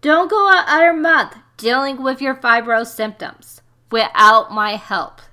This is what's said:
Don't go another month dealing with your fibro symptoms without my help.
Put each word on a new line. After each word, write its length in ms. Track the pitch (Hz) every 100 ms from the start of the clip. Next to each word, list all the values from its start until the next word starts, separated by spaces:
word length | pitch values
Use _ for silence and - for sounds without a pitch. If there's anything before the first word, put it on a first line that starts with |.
Don't 300 | 294 320 359
go 180 | 427 392
another 420 | 370 - 302 339
month 420 | 330 320 320 208 - _ -
dealing 460 | 220 254 277 262
with 180 | 262 262
your 140 | 269
fibro 520 | 262 247 233 233 226 233
symptoms 760 | - 214 208 - - - - _ _ _
without 600 | 226 220 - 214 220 220
my 240 | 214 214 208
help. 460 | - 190 147 - -